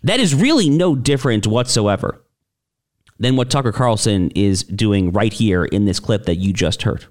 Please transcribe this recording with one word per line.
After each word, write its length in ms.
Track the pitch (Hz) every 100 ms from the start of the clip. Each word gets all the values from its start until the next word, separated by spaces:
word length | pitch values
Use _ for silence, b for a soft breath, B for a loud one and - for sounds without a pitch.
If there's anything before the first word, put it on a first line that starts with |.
That 160 | 135 233
is 160 | 214 139
really 340 | 240 311 170
no 280 | 147 180 143
different 500 | 123 139 135 110 107
whatsoever 720 | 110 123 120 101 98 - - _ _ _ _ _ _ _ _ _ _
than 200 | 120 131
what 120 | 127
Tucker 220 | 143 127
Carlson 600 | - 127 110 113 101 90
is 320 | - 101 95
doing 500 | - 98 110 101 92
right 180 | 98 110
here 320 | - 113 90
in 220 | 82 101 101
this 160 | 92
clip 240 | - 104 95
that 120 | 87
you 140 | 95
just 300 | 90 85 -
heard. 240 | 107 - -